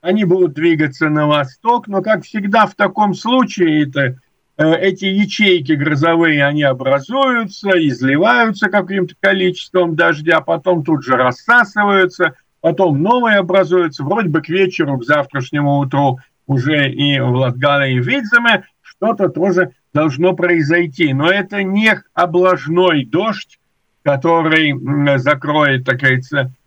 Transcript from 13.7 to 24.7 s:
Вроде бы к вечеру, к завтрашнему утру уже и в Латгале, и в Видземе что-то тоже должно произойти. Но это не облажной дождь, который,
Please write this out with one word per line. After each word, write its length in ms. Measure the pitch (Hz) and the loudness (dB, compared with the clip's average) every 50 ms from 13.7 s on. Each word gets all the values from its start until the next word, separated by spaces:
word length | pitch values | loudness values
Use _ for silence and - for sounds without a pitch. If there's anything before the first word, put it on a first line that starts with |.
| 175 185 175 160 139 - 143 | 2 0 0 0 -4 -6 -6
Вроде 240 | 139 185 226 220 175 | -4 -2 -2 -2 -2
бы 120 | 147 160 | -2 -2
к 80 | 151 - | -4 -2
вечеру, 500 | 160 190 196 185 185 - 170 143 139 131 | -2 0 0 0 0 -4 -4 -2 -4 -6
к 60 | 117 | -2
завтрашнему 760 | 123 151 147 139 135 - 139 131 - - 147 147 143 143 143 | 0 0 0 0 -4 -6 -8 -8 -4 -4 -2 0 0 0 0
утру 400 | 139 135 131 139 143 135 131 131 - _ _ _ _ | 0 -2 0 0 0 0 -2 -4 -10 _ _ _ _
уже 440 | - 139 131 113 139 156 147 143 135 | -4 -2 -2 0 0 0 0 0 -2
и 280 | 131 - 143 143 143 139 | -2 -2 -2 0 0 0
в 120 | 127 123 123 | 0 0 0
Латгале, 580 | 127 131 127 120 127 131 147 143 143 139 135 127 | 0 0 -2 -2 0 0 0 2 2 0 0 0
и 60 | 123 | -2
в 60 | 120 | 0
Видземе 580 | 160 247 285 240 208 240 240 240 233 220 190 - _ _ _ _ | 0 -2 -2 -2 2 0 2 2 2 0 0 -2 _ _ _ _
что-то 480 | - - _ - 220 226 208 202 165 | -20 -12 _ -2 -2 -2 0 -2 -2
тоже 400 | - - 170 202 180 175 185 - - _ _ _ _ | -2 -2 -2 0 2 0 0 -2 -4 _ _ _ _
должно 400 | 147 156 160 135 131 170 185 180 | -2 0 0 -2 0 0 0 0
произойти. 800 | 170 175 180 175 165 156 139 165 175 175 165 131 131 175 147 135 | 0 0 0 0 0 0 0 0 0 0 -2 -2 -2 -2 0 0
Но 120 | 135 147 165 | 0 0 0
это 320 | 190 196 196 196 208 202 196 | 0 0 -2 -4 -6 -6 -4
не 360 | 185 190 202 220 220 208 - - _ _ | -2 -2 0 2 2 0 0 -4 _ _
облажной 920 | - 175 175 160 175 180 185 139 127 - 143 165 175 180 180 165 147 127 | -2 -2 0 2 2 2 2 2 0 -2 -2 0 2 2 2 2 0 -2
дождь, 520 | 113 110 165 202 220 202 - - _ _ _ _ _ _ _ _ _ _ _ _ | -2 -2 -2 -2 -2 -4 -6 -10 _ _ _ _ _ _ _ _ _ _ _ _
который, 680 | 143 143 135 131 170 165 165 160 156 156 160 160 151 | -2 -2 0 2 2 2 2 2 2 0 2 0 0